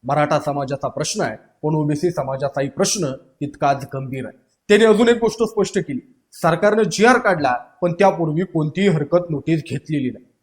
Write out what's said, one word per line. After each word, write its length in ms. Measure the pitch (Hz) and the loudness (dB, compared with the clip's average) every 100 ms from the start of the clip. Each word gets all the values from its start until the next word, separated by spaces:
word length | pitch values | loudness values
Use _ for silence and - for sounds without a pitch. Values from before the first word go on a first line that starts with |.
| 120 | -2
मराठा 320 | 147 147 151 | 0 2 0
समाजाचा 480 | 147 143 135 139 131 | -2 -6 -6 -6 -6
प्रश्न 340 | - 156 214 | -6 -6 -4
आहे, 140 | 147 107 | -4 -6
पण 400 | _ _ 151 156 | _ _ -2 0
ओबीसी 360 | 151 147 180 | 0 0 -2
समाजाचाही 580 | 170 135 135 143 - 135 | -2 -6 -4 -6 -4 -6
प्रश्न 440 | - 190 220 156 | -2 -2 -2 -4
तितकाच 760 | 131 _ _ - - 143 135 - | -6 _ _ -12 -4 -2 -2 -4
गंभीर 320 | 135 131 131 127 | -12 -10 -10 -12
आहे." 120 | - _ _ _ | -16 _ _ _
त्यांनी 180 | 208 220 | 4 6
अजून 220 | 208 233 | 6 4
एक 100 | 233 | 4
गोष्ट 260 | 220 - | 0 0
स्पष्ट 340 | 220 - 190 196 | -2 0 -2 -2
केली, 520 | 165 - - _ _ | -4 -8 -10 _ _
"सरकारनं 500 | - 170 165 208 220 | -2 0 2 2 2
जीआर 340 | 202 156 220 240 | 0 4 4 4
काढला, 360 | 220 175 143 123 - _ | 2 0 0 -2 -6 _
पण 120 | 175 | -4
त्यापूर्वी 520 | 170 196 165 165 151 190 | 2 2 2 -2 -2 -2
कोणतीही 420 | 165 151 156 202 | -2 -4 0 2
हरकत 420 | 160 147 175 175 | 2 0 0 0
नोटीस 340 | 147 135 160 - | -6 -2 -2 -2
घेतलेली 420 | 127 - 156 127 | -10 -4 -4 -4
नाही. 140 | 107 _ _ | -8 _ _